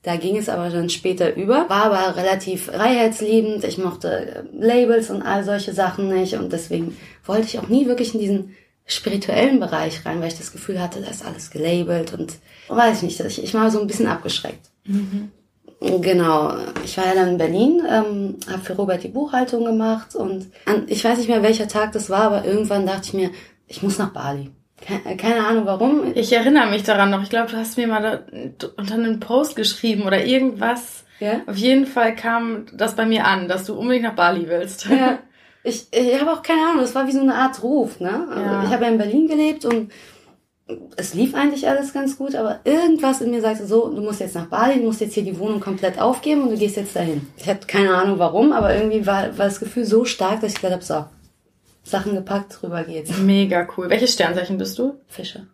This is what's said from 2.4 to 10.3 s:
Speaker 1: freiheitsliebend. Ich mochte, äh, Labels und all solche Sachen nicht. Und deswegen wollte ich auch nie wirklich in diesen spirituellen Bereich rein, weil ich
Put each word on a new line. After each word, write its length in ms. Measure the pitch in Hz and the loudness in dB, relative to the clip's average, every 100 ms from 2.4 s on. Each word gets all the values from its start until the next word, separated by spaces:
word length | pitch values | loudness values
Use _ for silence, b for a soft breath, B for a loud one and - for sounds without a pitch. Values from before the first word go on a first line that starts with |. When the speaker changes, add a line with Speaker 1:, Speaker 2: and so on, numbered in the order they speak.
| 190 185 - | -2 -6 -6
Speaker 1:
freiheitsliebend. 960 | 185 226 247 226 220 214 226 214 214 | 0 2 4 2 2 2 4 4 -2
Ich 160 | - - | -4 -4
mochte, 320 | 185 175 170 | -4 -4 -4
äh, 320 | 92 - - - | -4 -6 -12 -14
Labels 560 | - 220 240 240 233 220 | 0 4 4 6 4 2
und 140 | 202 | -4
all 200 | - 196 | -2 -2
solche 300 | 196 202 196 | 0 -4 -4
Sachen 360 | 185 185 190 196 | -2 -2 0 0
nicht. 260 | 185 185 - | 0 0 -4
Und 180 | 180 | -4
deswegen 420 | 165 - 175 165 B B B - | -6 -4 -4 -4 B B B -2
wollte 220 | 208 220 | -2 -2
ich 100 | 226 | -6
auch 100 | - | 0
nie 180 | 247 254 | 2 2
wirklich 260 | 247 226 | 0 -2
in 60 | 220 | -2
diesen 360 | 202 190 - B B B - | 0 -2 -4 B B B -8
spirituellen 720 | - 220 196 196 - 262 262 | -6 -2 -4 0 2 4 4
Bereich 460 | 180 156 160 - 165 | 0 -4 -4 -6 -8
rein, 160 | 165 | -6
weil 60 | |
ich 100 | 165 | -6